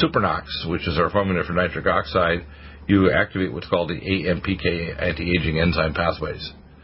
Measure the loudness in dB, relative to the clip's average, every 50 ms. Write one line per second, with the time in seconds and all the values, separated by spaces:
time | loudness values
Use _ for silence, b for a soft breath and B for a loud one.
0 | 0 2 2 2 0 2 0 -2 -4 -8 -8 -8 -4 -4 -4 -2 -2 -2 0 2
1 | 2 2 2 2 2 2 0 0 -2 0 0 0 0 0 -2 -2 0 0 0 0
2 | 0 0 0 2 2 2 2 0 -4 B B B B B B B B 4 4 6
3 | 6 6 4 4 2 0 -2 -2 -2 -2 -4 -6 -4 0 0 0 0 -2 -4 -6
4 | -2 -2 -2 0 0 0 -2 0 -2 -2 -4 -2 0 -2 -2 -2 -4 -6 -6 -4
5 | -2 -2 -2 -2 0 0 0 2 2 0 0 2 2 2 2 2 0 0 0 0
6 | 0 0 -2 -2 -6 -8 -8 -8 -12 -14 -14 -18 -20 B B B